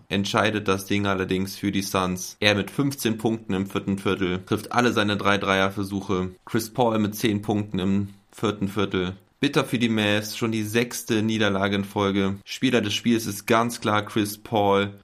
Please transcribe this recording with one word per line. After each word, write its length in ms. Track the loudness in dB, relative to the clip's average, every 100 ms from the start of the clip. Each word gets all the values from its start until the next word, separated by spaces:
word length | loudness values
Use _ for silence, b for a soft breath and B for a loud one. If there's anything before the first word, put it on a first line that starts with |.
| -6
entscheidet 580 | -4 0 2 2 0 0
das 180 | -2 0
Ding 220 | 0 0
allerdings 480 | 0 0 -2 -2 -4
für 160 | -2
die 100 | -2
Suns. 560 | -2 0 0 -2 -8 -2
Er 140 | 2
mit 160 | 2 0
fünfzehn 480 | -2 -2 0 -2 0
Punkten 380 | -2 -2 -2 -2
im 100 | -2
vierten 320 | -4 -2 -2
Viertel, 460 | 0 0 0 -2 -2
trifft 280 | -4 -2
alle 200 | 0 2
seine 240 | 2 2 2
drei 220 | 2 2
Dreierversuche. 960 | 2 2 2 0 -4 -4 -2 -2 -2 -6 -4
Chris 240 | -4 -2
Paul 300 | 0 2 2
mit 160 | -2 0
zehn 260 | 0 0
Punkten 380 | 0 -2 -2 -2
im 300 | 0 0 -2 -8 _
vierten 360 | -4 -2 0 -2
Viertel. 480 | -2 0 0 -2 -6 _ -4
Bitter 260 | -2 0 0
für 140 | 0
die 100 | 2
Mavs, 480 | 2 2 2 -2 -4
schon 140 | -2
die 100 | -2
sechste 600 | -2 0 0 -4 -2 0
Niederlage 520 | 2 2 2 2 0 0
in 80 |
Folge. 520 | -2 0 2 2 0 -2 -8
Spieler 340 | -2 2 2
des 140 | 2
Spiels 320 | 0 2 0 0
ist 220 | -4 2
ganz 340 | 2 2 -2
klar 240 | 0 0 0
Chris 320 | 0 -2 -4
Paul. 640 | -2 2 4 4 2 -2